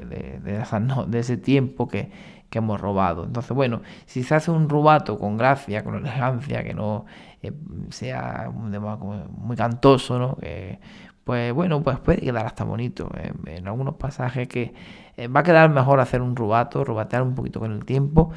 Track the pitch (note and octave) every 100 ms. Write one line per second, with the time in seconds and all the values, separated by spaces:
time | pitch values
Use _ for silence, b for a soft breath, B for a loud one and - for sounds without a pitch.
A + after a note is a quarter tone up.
0 | - - C2 C2 - G#2 B2+ G#2+ A#2+ C3
1 | D#2 A#2 A#2+ A#2+ - C3+ B2 - A#2+ G2+
2 | - B B B B A2+ A2 G2+ G2 G2
3 | F#2+ E2 - A#2+ - B2 C3 A2+ B B
4 | B C3 B2 D#3 - D#3+ D3+ D3 D3+ D3+
5 | - G#2 G#2 G#2+ B2+ C#3+ - G#2 A2+ G#2
6 | C#3+ C3 B2 B2 - A#2 A2+ G#2+ G#2 G#2
7 | - B B B G#2 - - F#2+ G#2+ -
8 | B2+ B2+ B2 - A#2+ B2 A2 G2+ G#2 G#2+
9 | F#2+ G#2 D#2+ - G#2+ A#2 A#2 A#2+ C#3 C3
10 | - B2 B2+ C#3 D#2 F#2+ F#2+ F#3+ B B
11 | B B - B2 A#2+ B2+ F3+ D3 C#3+ B2+
12 | - F3 C3+ A#2 A2 - A2 G#2+ A#2+ -
13 | - - - - - E2 F#2 A#2 C3+ D#3
14 | C3+ - B2 B2+ B2 B2 A#2 - B B
15 | B B A#2+ C#3 E3+ D#3+ D#3+ C#3+ C3 C#3
16 | B2+ B2 B2 A#2 G#2+ A#2 - C#3 C3+ A2
17 | G#2 B2 B2+ B2+ B2 - A2 G#2 - C3
18 | C#3 D#3 D#3+